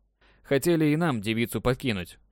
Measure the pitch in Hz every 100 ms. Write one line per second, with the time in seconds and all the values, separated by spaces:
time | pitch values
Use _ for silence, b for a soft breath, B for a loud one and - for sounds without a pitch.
0 | _ _ b b - 139 175 170 151 151
1 | 170 120 101 113 117 113 123 127 131 98
2 | 85 - _